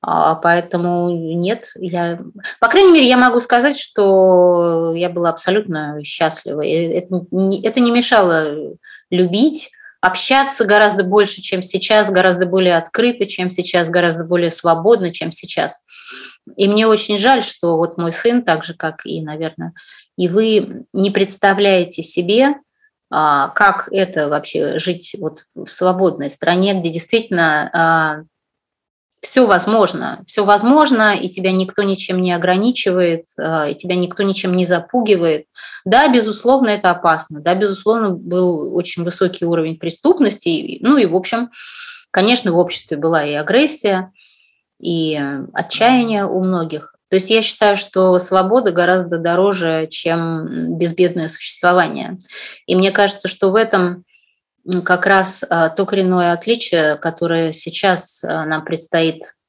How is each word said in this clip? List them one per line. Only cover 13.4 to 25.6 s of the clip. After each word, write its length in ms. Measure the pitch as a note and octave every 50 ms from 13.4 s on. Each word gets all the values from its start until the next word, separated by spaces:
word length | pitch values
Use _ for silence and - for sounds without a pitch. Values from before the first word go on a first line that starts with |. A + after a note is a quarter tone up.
| F3+ F3+
сейчас, 400 | F3+ - F3 - - F3+ E3+ E3
гораздо 340 | F3 F3+ F3 E3+ D#3+ E3+ E3+
более 260 | D#3+ F3 F3 E3+ E3
свободно, 640 | E3 - - E3+ E3 D#3+ E3 G#3 A#3 G#3+ F#3 E3+ E3+
чем 200 | - D#3+ E3 E3
сейчас. 480 | - - F#3 - - D#3 D#3 - _ _ _ _ - - - - - - - - _ _ - -
И 120 | - G3+ G3
мне 180 | G#3 G#3+ A3
очень 320 | A3 A3 G#3+ - - G#3 G3+
жаль, 240 | G3 B3 C4+ B3 A3
что 320 | - - _ - E3+ E3+
вот 220 | D#3+ E3+ E3 E3 -
мой 140 | E3+ E3+ E3
сын, 300 | - - A#3 A#3+ B3 A#3+
так 220 | F#3 E3 D#3+ D#3+
же, 80 | - E3
как 300 | _ - D#3+ D#3 - -
и, 160 | - - E3 D#3+
наверное, 520 | D3+ D3+ D#3 D#3+ D#3 D#3+ - E3 E3+ E3 - - - - - _ _ _
и 120 | - F3+ F3
вы, 560 | E3+ G#3 A3 A3+ A3 G#3 - - - - - _ _
не 160 | F#3+ F#3+ G3+
представляете 920 | G3 G3 G3 G3 - - - G3 G3 F#3+ G3+ G3 G3 F#3 F3 F3+ - - E3
себе, 520 | - - - F3 E3+ G3+ A#3 C4 C#4 D4 C#4+ _ _ _ _ _ _ _ _ _ _
а, 380 | - D3+ D#3 D3+ C#3+ C#3+ C#3 -
как 400 | - - G#3 G3+ F#3+ - - - -
это 360 | G3 F#3+ F3+ F#3 D#3 D3+ C#3+
вообще 480 | D3 D3+ - - - D#3+ D#3+ C#3+ - D#3
жить 380 | D#3+ F#3 F3 E3+ - - - -
вот 260 | F#3 D#3 D#3+ - _ _ _
в 140 | -